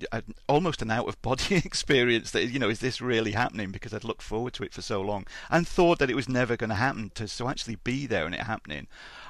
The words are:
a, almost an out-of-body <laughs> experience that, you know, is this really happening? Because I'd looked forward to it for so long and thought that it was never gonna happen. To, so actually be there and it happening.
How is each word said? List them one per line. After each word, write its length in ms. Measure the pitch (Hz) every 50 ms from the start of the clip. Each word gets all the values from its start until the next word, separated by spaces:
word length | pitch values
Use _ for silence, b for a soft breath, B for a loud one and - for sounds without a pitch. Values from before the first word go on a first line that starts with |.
| 80 - -
a, 100 | 113 107 - 107 - -
almost 360 | - 139 151 185 170 127 - 123
an 80 | 113
out-of-body 680 | 113 117 113 - - - - 113 131 131 - - 196
<laughs> 80 | 175 -
experience 680 | - - - - - 139 131 120 123 117 113 - - -
that, 120 | 104 87
you 120 | 123 120 139
know, 100 | 123 104
is 120 | 117 -
this 200 | 113 127 110 -
really 320 | 117 123 120 113 110 107 101
happening? 380 | 107 123 127 - 110 104 95 95
Because 220 | - - 113 107
I'd 100 | 107 -
looked 180 | 113 - - -
forward 300 | - 110 110 123 123 -
to 80 | - -
it 120 | - -
for 80 | - 92
so 180 | - 110 98
long 260 | 95 101 104 98 98 B B B B B
and 160 | - 165 170
thought 320 | - - - 180 170 170 -
that 100 | 143 131
it 60 | 117
was 120 | 135 131 -
never 280 | 131 123 127 113 120
gonna 180 | 107 113 110 110
happen. 360 | 98 120 135 139 - 110 98 -
To, 120 | - 113
so 220 | 104 - - 117 123
actually 280 | 151 - - - 110
be 300 | - - 120 123 139 143
there 200 | 120 107 90 78
and 80 | 82 90
it 80 | - -
happening. 460 | - 110 - - - 76 73 - - B B B B B B B B